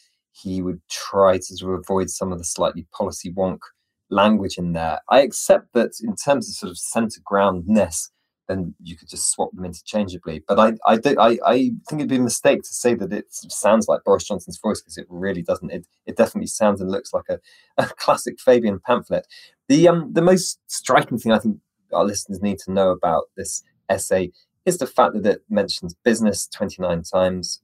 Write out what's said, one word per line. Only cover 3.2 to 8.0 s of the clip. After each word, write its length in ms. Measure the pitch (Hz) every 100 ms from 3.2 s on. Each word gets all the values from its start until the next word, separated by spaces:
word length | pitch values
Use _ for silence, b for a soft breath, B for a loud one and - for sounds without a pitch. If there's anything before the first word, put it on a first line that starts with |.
| 90
wonk 280 | 92 95 76 - _ _ _ _
language 480 | 98 104 107 95 -
in 160 | 87
there. 280 | 82 82 78 -
I 100 | 123
accept 540 | 135 - - 190 -
that 260 | 120 107 -
in 140 | 110 98
terms 320 | - 143 107
of 60 |
sort 160 | 92 98
of 80 | 87
centre 420 | - 117 110 -
groundness, 880 | - 101 98 92 87 107 90 -